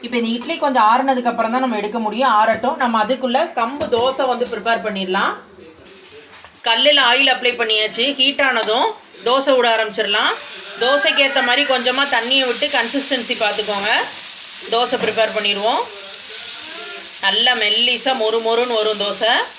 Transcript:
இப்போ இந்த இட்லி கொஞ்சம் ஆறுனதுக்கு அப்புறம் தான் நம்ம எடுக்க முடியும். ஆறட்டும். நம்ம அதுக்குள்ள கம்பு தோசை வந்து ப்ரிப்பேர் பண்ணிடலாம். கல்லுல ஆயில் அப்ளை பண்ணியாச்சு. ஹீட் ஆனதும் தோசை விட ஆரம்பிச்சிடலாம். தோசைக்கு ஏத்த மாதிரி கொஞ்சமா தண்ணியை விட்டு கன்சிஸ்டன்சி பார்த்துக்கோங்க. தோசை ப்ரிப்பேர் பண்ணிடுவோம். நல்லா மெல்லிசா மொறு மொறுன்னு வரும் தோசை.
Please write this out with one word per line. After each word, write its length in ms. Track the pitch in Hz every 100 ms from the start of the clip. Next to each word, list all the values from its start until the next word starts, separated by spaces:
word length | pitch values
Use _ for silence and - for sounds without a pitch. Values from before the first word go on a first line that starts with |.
| 233
இப்போ 100 | 240
இந்த 100 | 226 240
இட்லி 200 | - 320
கொஞ்சம் 240 | 294 254 214
ஆறுனதுக்கு 380 | 247 269 254 240
அப்புறம் 220 | 226 220
தான் 100 | 247
நம்ம 140 | 262 214
எடுக்க 180 | 208 233 214
முடியும். 280 | 220 269 214
ஆறட்டும். 360 | 226 208 247 311
நம்ம 180 | 254 226
அதுக்குள்ள 360 | 208 262 254 254 339 262
கம்பு 280 | 233 285 311 -
தோசை 300 | 254 262 269
வந்து 160 | 233 240
ப்ரிப்பேர் 340 | 220 233 226 208
பண்ணிடலாம். 480 | 196 185 190 262 415 - - 160 147 139 - - - - - - - 240
கல்லுல 340 | 226 269 294 247
ஆயில் 220 | 254 277
அப்ளை 180 | 247 247 240
பண்ணியாச்சு. 460 | 226 220 214 220 254 269
ஹீட் 240 | 262 277 269
ஆனதும் 400 | 240 202 226 392 415 - - 226
தோசை 260 | 262 277 254
விட 120 | 233 226
ஆரம்பிச்சிடலாம். 560 | 214 202 202 208 277 466 - - - -
தோசைக்கு 420 | 494 285 311 285 269
ஏத்த 160 | 269 247
மாதிரி 160 | 247 285
கொஞ்சமா 320 | 254 247 254 277
தண்ணியை 300 | 240 226 269 254
விட்டு 160 | 233 294 277
கன்சிஸ்டன்சி 600 | 233 269 262 254 233 233
பார்த்துக்கோங்க. 480 | 214 208 202 202 208 269 466 - - - - - -
தோசை 240 | 226 247 254
ப்ரிப்பேர் 320 | 226 208 220 214
பண்ணிடுவோம். 440 | 208 196 214 302 466 - - - - 427 - - - - - - - - 196
நல்லா 280 | 202 247 240
மெல்லிசா 500 | 208 214 247 233 277 254
மொறு 160 | 220 226 226
மொறுன்னு 320 | 226 247 226
வரும் 220 | 214 208
தோசை. 300 | 202 196 226 277 494